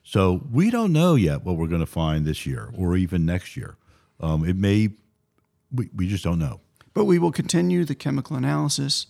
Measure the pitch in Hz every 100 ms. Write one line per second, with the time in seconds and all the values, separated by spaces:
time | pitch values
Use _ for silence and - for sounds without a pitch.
0 | - 104 95 90 139 120 214 233 214 156
1 | 180 147 82 71 90 82 82 85 80 85
2 | 80 78 76 76 - 60 120 120 90 92
3 | 90 87 80 90 - - - - _ _
4 | _ - 80 78 80 92 98 104 107 -
5 | _ _ _ _ _ _ _ 127 - 101
6 | 92 98 85 85 71 - _ _ _ -
7 | 208 175 170 165 - 175 180 175 160 139
8 | 170 139 - 143 135 151 147 143 139 -
9 | -